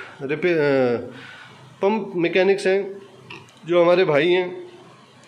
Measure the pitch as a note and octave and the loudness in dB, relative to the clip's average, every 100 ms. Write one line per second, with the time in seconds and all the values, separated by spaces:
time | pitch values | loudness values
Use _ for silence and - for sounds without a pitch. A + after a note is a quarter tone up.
0 | - - C3+ D3+ F3 E3 D3 C3+ B2 A#2 | -16 -12 -8 -2 0 2 2 2 2 -2
1 | - - - - - - - - G3 A3 | -6 -16 -20 -20 -20 -20 -20 -4 -2 0
2 | - F3 E3 F#3+ F#3 F#3+ F#3+ F#3+ G3 - | -4 -4 0 2 2 2 0 -2 -2 -12
3 | - - - - - - D#3 F3 E3+ F3+ | -20 -20 -20 -20 -20 -18 -2 2 4 4
4 | F3 C#3+ F3 F3+ F3+ - - - - - | 4 2 2 0 -2 -8 -16 -20 -20 -20
5 | - - | -20 -20